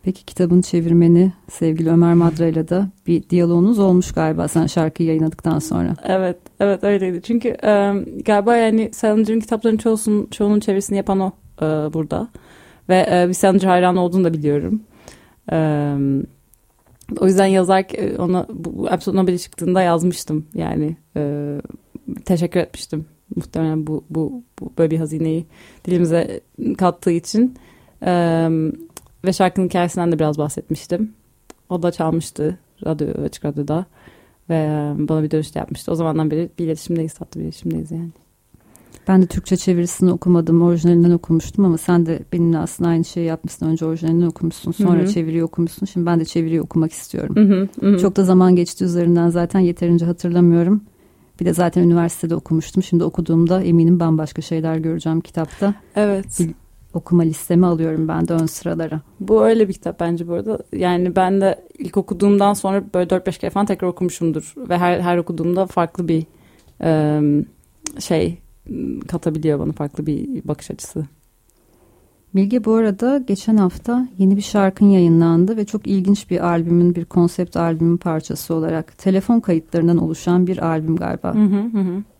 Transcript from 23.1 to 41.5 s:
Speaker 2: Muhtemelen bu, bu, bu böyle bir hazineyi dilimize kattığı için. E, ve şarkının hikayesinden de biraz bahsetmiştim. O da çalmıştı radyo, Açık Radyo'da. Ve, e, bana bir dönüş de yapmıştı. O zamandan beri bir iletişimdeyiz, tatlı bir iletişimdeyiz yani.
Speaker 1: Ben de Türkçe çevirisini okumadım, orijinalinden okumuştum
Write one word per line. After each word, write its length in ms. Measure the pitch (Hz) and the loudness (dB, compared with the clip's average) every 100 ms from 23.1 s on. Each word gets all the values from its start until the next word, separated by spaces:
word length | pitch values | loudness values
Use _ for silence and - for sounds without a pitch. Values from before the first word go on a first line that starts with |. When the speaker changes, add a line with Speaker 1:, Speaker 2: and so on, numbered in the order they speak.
| _ _ - | _ _ -10
Speaker 2:
Muhtemelen 520 | - 165 160 156 156 | -8 -4 -2 -2 -4
bu, 160 | 156 - | -8 -6
bu, 340 | 160 156 247 - - | -6 -6 -8 -16 -16
bu 140 | - - | -12 -2
böyle 140 | 165 | 0
bir 60 | 160 | 0
hazineyi 480 | 156 160 160 160 160 - - - - | -4 -4 -2 -4 -6 -20 -20 -16 -2
dilimize 560 | 180 170 165 - - _ - - 147 | 0 2 2 0 -8 _ -8 -6 0
kattığı 340 | 185 175 - | 0 0 -2
için. 440 | 170 - 214 254 - - _ _ _ 180 | -2 -2 0 0 -2 -20 _ _ _ -2
E, 440 | 175 170 165 165 160 160 - - - _ _ 180 | 2 2 2 0 0 -2 -6 -14 -20 _ _ -4
ve 80 | |
şarkının 320 | 185 185 185 180 | 0 0 0 -2
hikayesinden 460 | 180 175 - 170 | 0 -2 -2 -2
de 80 | 160 | 0
biraz 180 | 156 151 | 0 -2
bahsetmiştim. 760 | 147 - - 160 - 175 214 - _ _ _ - _ | -4 -6 -8 -10 -6 -4 -4 -8 _ _ _ -20 _
O 140 | 180 | -2
da 80 | 175 | -2
çalmıştı 680 | 170 160 165 - - 151 180 _ _ - | -2 -2 -2 -4 -6 -6 -6 _ _ -6
radyo, 220 | 156 143 - | -4 -4 -4
Açık 220 | 147 - 151 | -6 -6 -6
Radyo'da. 400 | 147 143 156 185 _ - _ _ _ - | -6 -4 -4 -6 _ -20 _ _ _ -4
Ve, 60 | 160 | -2
e, 520 | 156 151 147 147 151 | 0 -2 -4 -4 -2
bana 160 | 156 | -2
bir 80 | 151 | 0
dönüş 240 | 156 151 151 | -2 -4 -8
de 40 | |
yapmıştı. 320 | - - - | -8 -10 -6
O 40 | 160 | -4
zamandan 360 | 160 156 156 | -2 0 -2
beri 180 | 156 170 - | -2 -6 -6
bir 60 | 165 | -6
iletişimdeyiz, 480 | 156 - 170 160 | -6 -4 -4 -4
tatlı 260 | - 160 160 | -8 -16 -10
bir 60 | 160 | -12
iletişimdeyiz 460 | - 170 160 156 | -8 -6 -6 -8
yani. 180 | 165 170 _ _ _ _ _ _ - _ - - | -10 -10 _ _ _ _ _ _ -20 _ -10 2
Speaker 1:
Ben 140 | 190 | 4
de 40 | 180 | 4
Türkçe 320 | - - 185 | 0 -2 -2
çevirisini 540 | - 175 175 - 185 | 0 0 -2 0 2
okumadım, 500 | 175 180 175 165 170 | 2 2 2 4 4
orijinalinden 500 | 175 170 170 170 170 | 4 4 4 6 6
okumuştum 540 | 170 - 165 - | 4 2 -2 0